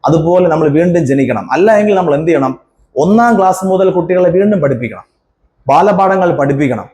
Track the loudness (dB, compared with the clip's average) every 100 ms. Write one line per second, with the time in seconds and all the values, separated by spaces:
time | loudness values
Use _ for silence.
0 | 0 0 2 2 2 0 0 0 0 0
1 | 0 -2 -2 -4 -4 0 2 2 2 0
2 | 0 -2 0 0 -2 -6 _ _ _ -2
3 | 0 2 2 2 0 0 -2 0 0 0
4 | -2 0 0 2 0 0 -2 -4 -8 -12
5 | -20 _ _ _ _ _ 0 2 2 2
6 | 0 0 0 -2 -2 -2 -2 -4 -10